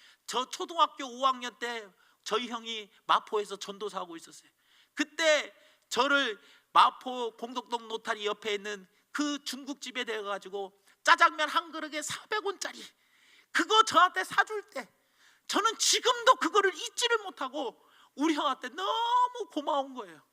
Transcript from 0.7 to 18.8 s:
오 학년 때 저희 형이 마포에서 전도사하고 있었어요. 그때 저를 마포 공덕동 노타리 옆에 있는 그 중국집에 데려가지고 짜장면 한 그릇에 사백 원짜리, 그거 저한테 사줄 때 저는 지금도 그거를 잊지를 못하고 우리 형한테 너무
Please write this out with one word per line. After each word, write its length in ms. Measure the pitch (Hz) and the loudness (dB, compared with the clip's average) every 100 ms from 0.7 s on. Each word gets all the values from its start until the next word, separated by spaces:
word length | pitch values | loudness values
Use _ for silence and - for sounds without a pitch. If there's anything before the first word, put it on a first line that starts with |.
| 339 302 302 269 | 2 2 0 -10
오 200 | 240 269 | 0 0
학년 320 | 254 247 - | 0 -6 -8
때 280 | 240 233 202 175 _ _ | -8 -8 -12 _ _ _
저희 260 | - 214 240 | -4 -2 -2
형이 420 | 233 226 220 196 _ - | -8 -8 -10 -12 _ 0
마포에서 500 | 190 - 214 196 190 | 0 2 -4 -4 -8
전도사하고 600 | - 196 208 190 180 165 | -10 -10 -8 -8 -10 -12
있었어요. 320 | - - - _ _ _ _ | -18 -20 -20 _ _ _ _
그때 600 | - 294 - 320 294 202 - _ _ - | -6 -4 2 4 4 2 -10 _ _ -4
저를 500 | 240 277 285 254 196 - - _ | 2 4 4 2 -2 -12 -20 _
마포 640 | - 233 - 262 254 233 220 | 6 6 4 -6 -4 -6 -6
공덕동 500 | 233 254 226 233 220 | -10 -8 -6 -6 -6
노타리 380 | 226 - 214 208 | -8 -6 -4 -4
옆에 300 | 208 220 208 | -4 -4 -4
있는 300 | 208 208 185 _ _ | -6 -10 -14 _ _
그 300 | - 294 285 - | -4 -4 -4 -8
중국집에 580 | 262 277 285 - 247 | -10 -10 -12 -10 -8
데려가지고 720 | 233 220 202 196 190 196 190 _ _ _ | -6 -6 -6 -8 -8 -8 -10 _ _ _
짜장면 440 | - 339 339 311 302 | 4 6 6 4 -2
한 240 | 330 339 | 0 -2
그릇에 300 | 320 302 302 | -6 -8 -6
사백 440 | 294 - - 427 392 | -6 -8 -4 -4 -4
원짜리, 380 | 370 269 240 - _ _ _ _ - _ | -6 -8 -12 -18 _ _ _ _ -20 _
그거 300 | - - 427 | -2 4 4
저한테 420 | - 320 359 370 381 | 6 6 6 4 -2
사줄 440 | - 403 427 - | 0 0 -2 -8
때 200 | 269 - _ _ _ _ _ - | -12 -14 _ _ _ _ _ -4
저는 300 | - 440 - | 0 0 2
지금도 580 | - 415 440 494 466 - | 2 2 2 4 6 6
그거를 400 | 320 403 392 320 | 4 4 2 0
잊지를 440 | 453 - 480 453 | -8 -2 0 0
못하고 640 | 392 - 262 285 240 - _ _ _ - | -2 -8 -8 -6 -8 -10 _ _ _ -2
우리 180 | 311 | 0
형한테 360 | 302 302 254 247 | 2 0 -2 -6
너무 800 | 294 | -6